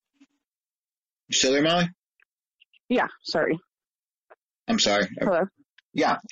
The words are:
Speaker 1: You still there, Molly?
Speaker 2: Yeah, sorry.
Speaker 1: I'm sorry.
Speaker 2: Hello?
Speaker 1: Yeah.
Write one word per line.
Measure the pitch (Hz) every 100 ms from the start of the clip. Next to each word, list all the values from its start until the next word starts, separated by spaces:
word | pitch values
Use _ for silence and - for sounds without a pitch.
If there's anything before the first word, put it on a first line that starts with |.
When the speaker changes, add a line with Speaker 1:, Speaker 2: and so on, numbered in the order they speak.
| _ 277 277 _ _ _ _ _ _ _ _ _ -
Speaker 1:
You | 110
still | 131
there, | 143
Molly? | 156 175 175 - _ _ _ _ _ _ _ _ -
Speaker 2:
Yeah, | 247 131 -
sorry. | - 165 147 165 - _ _ _ _ _ _ - _ _ -
Speaker 1:
I'm | 113
sorry. | 107 101 101 -
Speaker 2:
Hello? | - 170 190 - _ _ _
Speaker 1:
Yeah. | - 151 - -